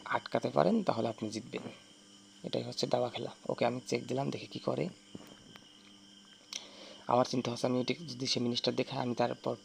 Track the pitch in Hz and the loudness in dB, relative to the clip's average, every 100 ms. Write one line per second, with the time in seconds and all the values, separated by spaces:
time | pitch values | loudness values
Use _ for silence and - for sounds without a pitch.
0 | - 120 - 120 127 131 151 226 185 110 | 0 -4 0 -2 2 4 6 6 4 2
1 | 117 113 110 107 - - - - - - | 0 -2 -4 -4 -6 -8 -8 -14 -20 -20
2 | - - - - - 127 120 127 131 123 | -20 -20 -20 -14 -4 -2 -2 -2 0 2
3 | 123 117 - - - - 120 123 - 120 | 0 -2 -8 -8 -6 0 0 0 -2 -4
4 | 123 127 139 127 - 127 - 127 160 - | 0 -2 0 -4 -6 -6 -2 0 -2 -6
5 | - - - - - - - - - - | -14 -18 -16 -20 -20 -20 -20 -20 -20 -20
6 | - - - - - - - - - - | -20 -20 -20 -20 -10 -10 -10 -16 -16 -8
7 | - 123 127 135 120 120 127 127 123 131 | 2 4 4 2 0 0 2 2 2 -2
8 | 165 123 131 - 120 120 - 123 127 135 | -4 -6 -2 2 2 2 2 2 0 0
9 | 127 120 120 127 123 120 | 0 2 2 0 -4 -4